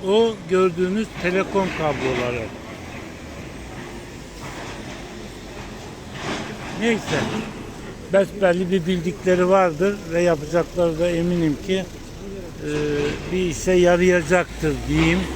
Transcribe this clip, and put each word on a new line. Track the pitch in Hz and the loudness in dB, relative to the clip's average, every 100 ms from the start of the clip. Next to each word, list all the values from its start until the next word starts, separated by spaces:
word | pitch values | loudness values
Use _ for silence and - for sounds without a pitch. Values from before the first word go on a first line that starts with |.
| 190 | 4
O | 214 233 208 170 | 4 4 0 0
gördüğünüz | 185 185 170 185 208 220 - | 4 4 4 0 0 -2 -2
telekom | 180 185 185 196 185 156 | 0 0 0 0 0 0
kabloları. | 156 135 131 127 123 123 110 - - - - - - - - - - - - - - - - - - - - - - - - - - - 107 - - - - - - - - - - - - - - 165 | 0 0 0 0 -2 -2 -6 -10 -14 -14 -12 -12 -12 -14 -14 -12 -12 -12 -12 -12 -12 -12 -14 -14 -14 -12 -12 -10 -10 -10 -12 -12 -12 -12 -12 -14 -14 -12 -12 -12 -14 -14 -12 -8 -6 -6 -6 -8 -8 -2
Neyse. | 226 214 - 151 170 214 220 - - - - - - | 0 0 0 -2 -2 -4 -6 -10 -12 -12 -14 -14 2
Besbelli | 190 185 208 190 175 180 | 2 2 2 2 4 2
bir | 190 165 | 2 2
bildikleri | 180 165 - 185 180 180 | 0 0 0 2 4 6
vardır | 190 180 151 190 202 165 | 6 6 4 0 0 -2
ve | 165 | 2
yapacakları | 175 160 151 170 160 175 170 156 | 4 2 2 0 0 2 2 2
da | 175 | 2
eminim | 170 170 175 160 131 190 | 2 2 2 2 0 0
ki, | |
e, | 190 175 - - - 196 196 170 - 151 151 151 147 147 147 151 | -2 -2 -12 -14 -12 -10 -10 -10 -10 -4 -2 0 0 0 -4 -4
bir | 185 | 0
işe | 180 147 185 | 0 0 4
yarayacaktır | 180 175 175 180 180 151 180 165 - 156 131 117 | 6 6 8 6 6 4 2 2 -2 -2 0 0
diyeyim. | 151 165 180 175 | 4 4 4 0